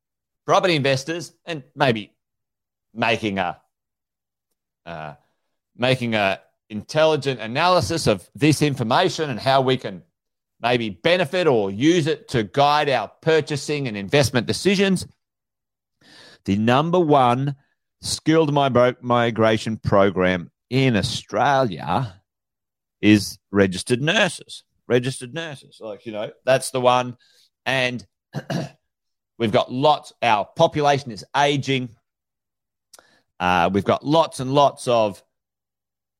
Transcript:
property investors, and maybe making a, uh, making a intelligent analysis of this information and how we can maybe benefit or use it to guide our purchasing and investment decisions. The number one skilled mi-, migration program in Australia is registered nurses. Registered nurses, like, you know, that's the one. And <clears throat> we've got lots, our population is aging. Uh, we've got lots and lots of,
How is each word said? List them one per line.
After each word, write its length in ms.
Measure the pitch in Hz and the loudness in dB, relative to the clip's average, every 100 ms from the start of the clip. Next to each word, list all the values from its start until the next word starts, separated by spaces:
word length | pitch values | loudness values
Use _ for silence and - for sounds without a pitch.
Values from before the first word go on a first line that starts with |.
| _ _ _ _ - | _ _ _ _ 0
property 300 | 180 190 156 | 2 2 2
investors, 580 | 135 135 156 170 160 _ | 0 0 -4 -10 -12 _
and 200 | - 156 - 135 | -12 -12 -12 -2
maybe 380 | 139 110 95 _ _ _ _ _ _ _ _ | 0 0 -6 _ _ _ _ _ _ _ _
making 460 | 110 117 113 110 95 | -4 -2 -2 -2 -4
a, 200 | 87 - _ _ _ _ _ _ _ _ _ _ _ _ 85 | -4 -8 _ _ _ _ _ _ _ _ _ _ _ _ -16
uh, 280 | 82 78 73 _ _ _ _ _ - | -14 -14 -16 _ _ _ _ _ -4
making 380 | 127 127 117 | -2 0 0
a 260 | 110 98 - _ _ - | 0 0 -2 _ _ -14
intelligent 680 | 104 - 151 156 156 135 123 | -14 -4 0 2 2 -2 -6
analysis 680 | 110 135 175 180 - 165 120 | -6 -2 2 2 0 -2 0
of 240 | 98 - - | -2 -4 0
this 260 | 151 139 | 2 2
information 680 | 151 131 113 147 185 - 156 | 0 -2 0 0 0 -2 -6
and 80 | 160 | -4
how 220 | 139 135 | 0 2
we 160 | 131 131 | 2 -2
can 260 | 113 90 - _ _ _ _ _ | -6 -14 -18 _ _ _ _ _
maybe 300 | 117 123 113 | -2 0 -2
benefit 560 | 95 160 185 160 185 160 | -4 0 0 0 0 2
or 240 | 117 98 | 2 0
use 340 | 101 151 175 151 | 0 2 2 0
it 220 | 147 - | -4 -4
to 160 | 123 | -4
guide 460 | 104 143 143 147 143 | -2 2 2 2 0
our 220 | 123 98 _ | -2 -4 _
purchasing 680 | 160 160 151 143 - 147 131 | 0 0 0 -6 -6 -6 -6
and 100 | 104 | -8
investment 480 | 98 147 123 123 110 | 0 0 2 0 -2
decisions. 640 | - 185 190 196 185 - _ _ _ _ _ _ _ _ _ _ - - - - | -2 0 2 2 0 -4 _ _ _ _ _ _ _ _ _ _ -20 -20 -10 -4
The 120 | 101 | 0
number 420 | 113 127 165 180 | 2 2 2 0
one 560 | 156 147 123 123 143 139 _ _ _ _ | 4 4 4 2 -2 -8 _ _ _ _
skilled 520 | - - - 160 156 | -10 -4 2 2 2
mi-, 400 | 147 139 123 123 123 | 2 2 4 4 2
migration 760 | 123 120 120 110 110 110 117 107 | 0 0 0 2 2 2 -2 -8
program 720 | - 101 101 87 90 90 76 _ - | 0 4 4 2 0 0 -6 _ -6
in 260 | 127 135 104 | 0 2 0
Australia 1200 | - - - 101 131 135 123 78 64 98 117 - _ _ _ _ _ _ _ _ | -2 -6 -6 0 2 2 0 -4 -4 -2 -4 -10 _ _ _ _ _ _ _ _
is 360 | 104 107 95 - _ | 4 4 2 -12 _
registered 500 | 101 98 90 - 123 | 0 2 0 -4 -2
nurses. 640 | 147 208 190 - - - _ _ - | 0 0 0 -4 -14 -20 _ _ -2
Registered 460 | 123 123 - 127 | 0 0 -8 -10
nurses, 460 | 156 165 131 - - | -12 -12 -14 -20 -16
like, 240 | 110 98 117 | -14 -14 -12
you 80 | |
know, 180 | 104 113 - 123 | -10 -10 -4 0
that's 260 | 135 - | 0 0
the 80 | 127 | 0
one. 380 | 123 123 123 - _ _ _ _ 123 | 2 2 0 -10 _ _ _ _ -4
And 400 | 131 123 123 - _ _ | -2 -2 -4 -12 _ _
<clears throat> 1040 | - - 175 - - _ _ _ _ _ - | -14 -8 -8 -8 -14 _ _ _ _ _ -6
we've 140 | 113 | 0
got 180 | 120 - | 0 0
lots, 440 | 127 151 143 - - | 0 0 0 -4 -4
our 240 | 117 107 95 | 0 0 -2
population 680 | - 165 151 143 139 127 | 0 0 2 0 0 -4
is 140 | 98 - 139 | -14 -6 0
aging. 540 | 143 143 135 131 123 - _ _ _ _ _ _ _ _ _ - _ _ _ - | 0 0 -2 -4 -6 -14 _ _ _ _ _ _ _ _ _ -20 _ _ _ -6
Uh, 280 | 90 90 87 | 0 2 2
we've 100 | 98 | 0
got 220 | 95 101 135 | 0 -2 0
lots 340 | 160 156 - | 0 0 -4
and 140 | 131 | -2
lots 340 | 143 135 - 131 | 2 2 0 0
of, 340 | 117 107 92 _ _ _ _ _ _ _ _ _ | 2 0 -4 _ _ _ _ _ _ _ _ _